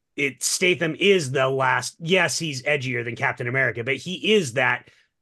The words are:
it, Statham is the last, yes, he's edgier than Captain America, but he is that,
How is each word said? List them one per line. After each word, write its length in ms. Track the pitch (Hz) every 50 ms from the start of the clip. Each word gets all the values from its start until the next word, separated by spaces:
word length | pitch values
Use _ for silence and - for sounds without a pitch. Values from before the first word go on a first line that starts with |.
| _ _ _
it, 280 | 143 143 135 131 - -
Statham 520 | - - - 185 180 175 127 165 160 151 -
is 320 | 180 202 196 180 143 127
the 180 | 139 135 131 135
last, 460 | 135 131 131 127 127 123 127 - - -
yes, 400 | 165 160 185 185 170 147 - -
he's 240 | 165 156 135 127 131
edgier 400 | 147 151 143 123 131 120 120 117
than 120 | 120 113
Captain 320 | - 139 127 120 - 123
America, 360 | 120 127 135 131 120 110 117 113
but 140 | 135 135
he 360 | 131 - 170 185 - - 196 220
is 200 | 208 160 120 107
that, 360 | 135 127 123 120 - - - _ _ _ _ _ _